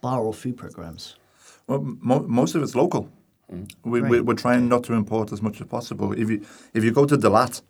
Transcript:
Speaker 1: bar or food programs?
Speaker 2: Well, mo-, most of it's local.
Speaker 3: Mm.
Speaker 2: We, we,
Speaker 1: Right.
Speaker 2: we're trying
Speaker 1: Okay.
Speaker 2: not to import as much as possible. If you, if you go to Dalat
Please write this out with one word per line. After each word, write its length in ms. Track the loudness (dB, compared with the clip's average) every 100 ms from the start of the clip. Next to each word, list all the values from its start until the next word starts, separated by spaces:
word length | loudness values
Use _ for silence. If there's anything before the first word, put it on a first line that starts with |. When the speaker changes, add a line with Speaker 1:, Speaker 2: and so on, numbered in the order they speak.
Speaker 1:
bar 220 | -2 -2
or 100 | -4
food 240 | -4 -8 -10
programs? 600 | -14 -16 -16 -14 -18 -20 _ _ -20 -20 -6
Speaker 2:
Well, 140 | -4 -4 -6
mo-, 240 | 0 2 2
most 280 | 0 2
of 80 | 0
it's 120 | -2
local. 360 | 2 2 0 -6 _ _ _ _
Speaker 3:
Mm. 180 | -14 -14 -12
Speaker 2:
We, 160 | -2 0
we, 0 |
Speaker 1:
Right. 240 | 4 4
Speaker 2:
we're 100 | 4
trying 260 | 0 2 2
Speaker 1:
Okay. 80 | 4
Speaker 2:
not 160 | 2
to 100 | 2
import 360 | -2 0 -2 -2
as 100 | -4
much 180 | -6 -6
as 60 | -8
possible. 460 | -8 -8 -4 -4
If 180 | -2 -2
you, 100 | -4 -6 -20 -6
if 100 | 0
you 80 | 2
go 120 | 4
to 120 | 4 4
Dalat 420 | 4 4 2 -4